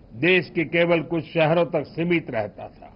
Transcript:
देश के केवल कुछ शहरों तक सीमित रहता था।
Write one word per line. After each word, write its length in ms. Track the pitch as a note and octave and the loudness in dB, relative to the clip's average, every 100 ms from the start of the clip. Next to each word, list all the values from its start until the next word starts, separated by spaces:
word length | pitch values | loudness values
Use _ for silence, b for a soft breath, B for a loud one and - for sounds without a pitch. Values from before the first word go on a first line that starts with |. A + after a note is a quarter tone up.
| - | -18
देश 380 | A2+ E3 F#3 - | -2 2 2 2
के 100 | F3 | -4
केवल 380 | D3 E3+ E3+ E3+ | -2 2 2 2
कुछ 220 | - E3 | 0 -4
शहरों 400 | - E3 D#3 E3+ | -2 0 2 2
तक 200 | E3+ D#3+ C3+ | 0 -2 -6
सीमित 440 | - E3+ E3 D#3+ | -4 -2 -2 -2
रहता 380 | A#2 G#2+ - G#2 | -6 -6 -8 -16
था। 240 | - - | -18 -20